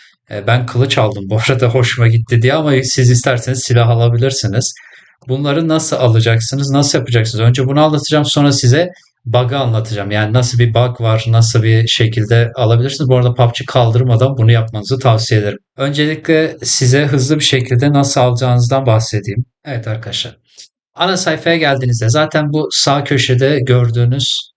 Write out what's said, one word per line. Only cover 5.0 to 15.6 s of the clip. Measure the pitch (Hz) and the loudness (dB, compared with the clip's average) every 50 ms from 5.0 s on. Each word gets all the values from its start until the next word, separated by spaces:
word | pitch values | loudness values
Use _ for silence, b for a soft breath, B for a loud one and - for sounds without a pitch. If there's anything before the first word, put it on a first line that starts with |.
| B B B B _ 120 | B B B B _ -6
Bunları | 127 139 147 143 143 165 165 160 | -4 -4 -2 -2 -2 -2 0 0
nasıl | 156 160 - - 147 | 0 -2 -2 -4 -2
alacaksınız, | - 127 117 110 113 110 117 113 113 113 - 135 139 139 135 | 0 2 2 2 2 2 2 0 0 -2 -4 -4 -4 -2 0
nasıl | 135 143 143 143 - 151 | 0 0 0 0 0 -2
yapacaksınız? | 123 - 120 113 107 110 - 104 113 | -2 0 0 0 0 0 -2 0 2
Önce | 120 123 135 135 | 2 2 2 0
bunu | 131 139 147 | 0 2 2
anlatacağım, | 151 156 151 139 - - 151 151 143 | 2 2 0 -2 -2 -2 0 0 0
sonra | - - 151 143 143 123 | 0 0 2 2 2 2
size | - - 120 127 151 180 180 B B B B _ _ _ | 2 2 2 2 2 0 -2 B B B B _ _ _
bug'ı | 117 110 123 127 117 139 139 | -2 0 0 0 0 -2 -2
anlatacağım. | 120 120 110 107 104 - - 101 98 101 | -2 -2 -2 -2 -4 -4 -6 -8 -6 -4
Yani | 104 104 107 104 110 | -2 -2 0 0 0
nasıl | 123 123 120 - 117 | 0 0 0 0 0
bir | 120 117 113 | 0 2 2
bug | 120 123 123 123 - | 2 0 0 -2 -2
var, | 117 113 110 110 - 117 | -2 0 0 0 0 2
nasıl | 113 113 113 113 - 113 107 | 2 4 4 4 2 2 2
bir | 113 110 113 113 | 2 2 2 2
şekilde | 113 - - 120 110 110 113 107 104 117 117 117 113 - | 0 0 0 0 0 0 -2 -2 2 2 2 2 0 -2
alabilirsiniz. | 131 120 110 117 117 123 131 - - 147 123 | -2 0 2 2 2 0 -2 -4 -4 0 2
Bu | 127 | 2
arada | 123 123 120 120 | 2 2 2 2
pub | - 123 117 - | 2 0 0 0
G | - 123 | -4 -8
kaldırmadan | - - 135 120 113 110 120 131 127 117 110 127 139 139 120 | -2 0 0 2 2 2 2 2 2 2 2 2 0 2 2
bunu | 110 113 117 | 4 4 4
yapmanızı | 113 110 - - 107 101 - 131 127 | 4 2 -2 -6 -8 -6 -4 -4 0
tavsiye | - 123 110 110 113 - 113 107 | 2 2 2 2 0 0 0 0
ederim. | 104 104 101 - | 0 -2 -6 -8